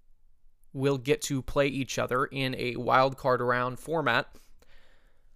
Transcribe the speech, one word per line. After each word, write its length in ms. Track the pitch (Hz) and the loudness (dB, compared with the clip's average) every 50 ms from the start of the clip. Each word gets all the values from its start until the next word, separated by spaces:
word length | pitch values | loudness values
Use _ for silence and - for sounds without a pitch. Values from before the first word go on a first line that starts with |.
| _ - - - - - - _ - - - _ - - | _ -20 -20 -20 -20 -20 -20 _ -20 -20 -20 _ -20 -12
will 280 | - 143 131 139 143 135 | -6 0 0 2 2 2
get 220 | 120 135 143 - - | 2 0 0 0 0
to 180 | - 143 135 | -2 -4 -4
play 240 | 123 - - 147 143 | -4 0 2 2 2
each 320 | 139 131 135 135 120 - - | 2 2 -2 -4 -4 -2 -2
other 280 | 120 - 120 127 139 | -2 0 0 0 0
in 300 | - - 135 135 131 131 | -2 -2 -2 -4 -2 -2
a 200 | - 117 123 117 | -2 -4 -4 -4
wild 420 | 117 123 117 120 127 131 135 135 - | -2 0 2 4 6 4 4 2 0
card 240 | - 139 127 120 | 0 0 2 2
round 380 | 123 123 123 123 123 127 127 117 | 2 2 2 2 0 -2 -4 -8
format 480 | - - 151 165 151 127 117 123 147 - - - - - - - - - - - - - - - - - - - - - - | -8 -4 -4 0 2 2 2 2 0 -2 -8 -20 -20 -20 -20 -20 -20 -20 -20 -20 -20 -20 -20 -20 -20 -20 -20 -20 -20 -20 -18